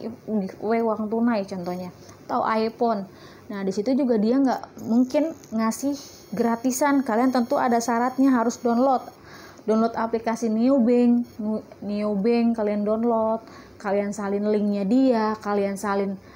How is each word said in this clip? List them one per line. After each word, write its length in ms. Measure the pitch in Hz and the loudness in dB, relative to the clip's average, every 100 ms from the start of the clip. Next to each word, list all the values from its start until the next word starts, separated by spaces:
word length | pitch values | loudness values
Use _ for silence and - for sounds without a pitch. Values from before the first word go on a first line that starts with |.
| 226 233 - | -12 -12 -4
giveaway 560 | 214 190 - 208 233 226 | -4 -4 -6 -2 0 0
uang 240 | 214 214 | -2 -2
tunai 320 | 226 240 220 | 0 0 0
contohnya, 480 | 196 190 175 180 180 - - - - | -4 -8 -6 -8 -10 -16 -20 -18 -6
atau 160 | 247 - | -2 0
iPhone. 640 | 220 220 226 233 208 190 - - - - | 0 -2 -2 -2 -2 -6 -16 -20 -20 -12
Nah, 160 | 202 | -6
di 80 | 196 | -4
situ 240 | 202 214 269 | -2 0 0
juga 240 | 254 220 | 2 2
dia 160 | 220 269 | 2 2
nggak 400 | 262 - - - | 2 0 -6 -12
mungkin 480 | - 233 254 294 320 320 - 220 | 0 2 2 0 -2 -4 -8 -2
ngasih 400 | 220 - 277 277 - - - 196 | -2 -2 -4 -6 -10 -20 -8 -2
gratisan, 640 | 233 233 262 247 294 277 | 0 0 -2 0 2 2
kalian 320 | 254 220 262 | 2 2 2
tentu 240 | 247 233 285 | 2 0 0
ada 240 | 240 233 | 2 0
syaratnya, 480 | 233 233 247 254 269 254 | 0 0 0 2 4 4
harus 240 | 233 - | 2 0
download. 400 | 233 233 269 254 - - - - - - | 0 2 2 2 -2 -16 -20 -20 -20 -8
Download 320 | 208 220 226 226 | 0 2 2 -2
aplikasi 560 | 226 233 226 226 226 | -4 -2 -2 -2 -2
Neobank, 720 | 220 247 277 226 240 240 240 240 - | 2 2 4 4 4 4 2 0 -6
Nu-, 240 | 214 220 - - | -4 -6 -8 -12
Neobank 800 | 202 208 208 202 226 233 233 226 | -6 -4 -2 0 2 2 2 0
kalian 240 | 208 208 | -2 0
download, 560 | 208 220 233 226 220 226 - - - - | 0 0 0 2 0 -2 -6 -20 -20 -10
kalian 320 | 202 202 202 | -2 -2 -2
salin 400 | 208 202 202 208 | -4 -4 -2 0
linknya 320 | 208 208 202 | 0 0 0
dia, 560 | 196 254 262 226 214 214 | 2 4 4 2 0 -2
kalian 400 | 202 202 196 196 | -2 -2 -2 -4
salin 400 | 208 196 202 190 - | -2 -2 -2 -6 -14